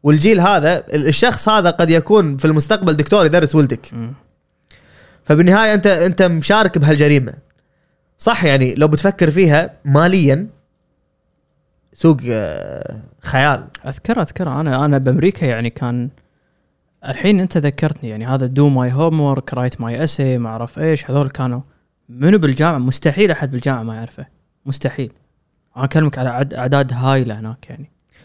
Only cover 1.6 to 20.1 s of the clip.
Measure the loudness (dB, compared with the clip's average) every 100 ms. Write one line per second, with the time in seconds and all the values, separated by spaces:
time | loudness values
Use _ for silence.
1.6 | 2 0 2 2 4 2 2 0 0 0
2.6 | 0 0 0 0 2 4 4 2 2 2
3.6 | 0 -2 -10 -12 -12 -14 _ _ _ _
4.6 | _ -20 _ _ -20 _ 0 4 6 4
5.6 | 4 2 2 2 0 2 2 2 0 2
6.6 | 2 2 2 4 4 2 0 -10 _ _
7.6 | _ _ _ _ _ _ -2 0 2 2
8.6 | 0 2 2 2 0 2 0 4 4 4
9.6 | 0 -8 0 2 4 2 2 0 -2 _
10.6 | _ _ _ _ _ _ _ _ _ _
11.6 | _ _ _ _ 2 2 0 -4 -4 -8
12.6 | -10 -12 -12 -14 -18 _ -4 0 2 0
13.6 | -6 -16 -14 -12 -6 -4 -4 -4 -6 -4
14.6 | -2 0 2 2 2 2 0 0 -2 -2
15.6 | -4 -6 -6 -4 -6 _ _ _ _ _
16.6 | _ _ _ _ -12 -4 0 0 0 -2
17.6 | -2 -2 -4 -4 -10 -10 -4 -2 -2 2
18.6 | 2 2 0 0 0 0 0 -2 -4 -4
19.6 | -4 -4 -8 -4 -4